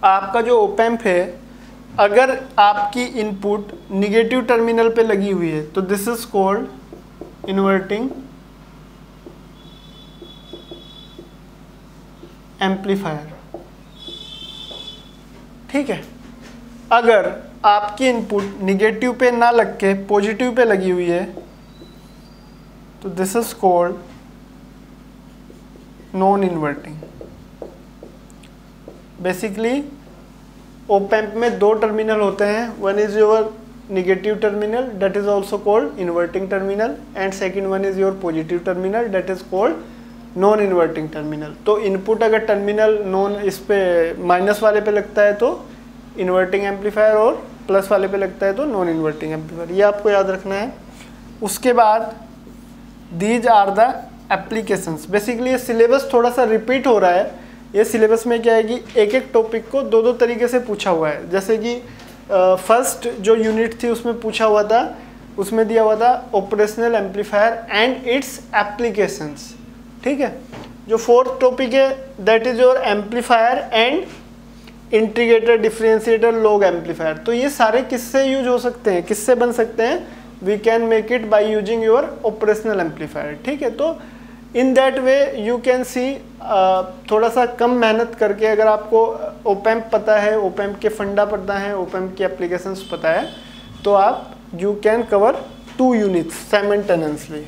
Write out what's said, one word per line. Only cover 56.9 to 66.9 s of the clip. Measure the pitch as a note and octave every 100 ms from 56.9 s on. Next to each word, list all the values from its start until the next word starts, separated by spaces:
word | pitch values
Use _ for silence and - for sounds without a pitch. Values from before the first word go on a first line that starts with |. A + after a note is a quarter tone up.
| A3
रहा | F#3
है, | F3 G#3 - - - -
ये | G3+
सिलेबस | A3+ A3+ G#3+ A3+ A#3+
में | A#3
क्या | A#3
है | A3+
कि | A3 A#3+ - B3
एक | G#3
एक | B3+ B3+
topic | A#3 A3+ A3+ A3+
को | C4+
दो | A3+ A3+
दो | A3+
तरीके | A#3+ A#3+ A#3 A#3
से | B3+
पूछा | A#3+ G3+ G3
हुआ | E3 D#3
है। | C#3+ E3+
जैसे | F#3 G3 A3
कि, | A3
अ, | A#3+ - - - - - G3 F#3 F#3
first | - A3+ C4 - A#3+ A#3+
जो | G3 A3+
unit | A3 A3 A3+ A3+
थी | A#3+
उसमें | A#3 A#3 A#3
पूछा | A3 G#3+
हुआ | A3 G#3
था, | G3+ A3+ D#4+ - - - - -
उसमें | G3 A3+ A3
दिया | A3+
हुआ | G#3+ G#3+
था | A#3+ B3+ -
operational | G3+ F#3+ G#3+ G#3 G#3+ A#3